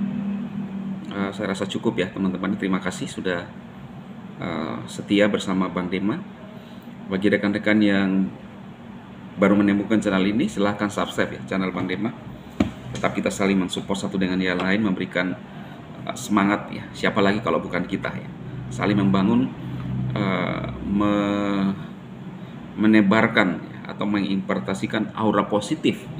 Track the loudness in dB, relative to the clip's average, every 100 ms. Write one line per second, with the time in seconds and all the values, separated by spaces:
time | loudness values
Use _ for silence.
0 | -4 -2 -4 -4 -6 -8 -8 -6 -6 -8
1 | -6 -4 -4 -2 -2 -2 -2 -2 0 0
2 | -2 0 0 0 -2 0 0 0 -2 -4
3 | -6 -4 -2 -2 -6 -12 -16 -16 -16 -14
4 | -14 -14 -14 -8 -6 -4 -6 -8 -10 -8
5 | 2 4 6 4 0 0 0 -2 -2 0
6 | 0 -2 -6 -14 -16 -16 -16 -18 -16 -14
7 | -6 2 4 4 2 2 4 6 6 6
8 | 4 4 2 -2 -14 -16 -16 -16 -16 -16
9 | -16 -16 -8 4 6 6 6 4 4 2
10 | 4 4 4 2 0 0 0 0 -2 -2
11 | -2 0 -2 -4 -4 -2 -2 -2 -2 -2
12 | -4 -6 -12 -14 -8 -2 -2 -4 -10 -2
13 | -2 0 -2 2 4 4 2 -2 -4 -2
14 | -2 0 0 2 2 2 2 2 2 0
15 | 0 0 0 -4 -10 -14 -14 -14 -14 -10
16 | -8 -6 0 4 4 2 -2 -10 -12 -2
17 | 0 4 4 4 2 0 0 -2 -2 -2
18 | -2 -6 -10 -12 -10 -10 -8 -2 2 4
19 | 4 4 4 4 2 -4 -8 -6 -4 -2
20 | -2 0 0 0 0 -2 -4 -6 0 2
21 | 4 2 2 0 0 2 0 0 -8 -14
22 | -16 -14 -12 -12 -14 -14 -10 2 6 8
23 | 8 6 6 6 4 2 -6 -12 -10 -4
24 | 0 2 2 0 0 -2 -2 -2 -2 -2
25 | -2 0 2 4 4 0 0 0 0 0
26 | -6